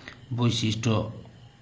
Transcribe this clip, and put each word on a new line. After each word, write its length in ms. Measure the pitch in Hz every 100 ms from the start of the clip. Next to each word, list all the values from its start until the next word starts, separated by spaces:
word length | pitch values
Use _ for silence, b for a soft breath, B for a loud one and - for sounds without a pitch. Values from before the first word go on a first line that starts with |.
| B B -
বৈশিষ্ট্য 800 | 120 120 - 110 107 117 117 - - - - - -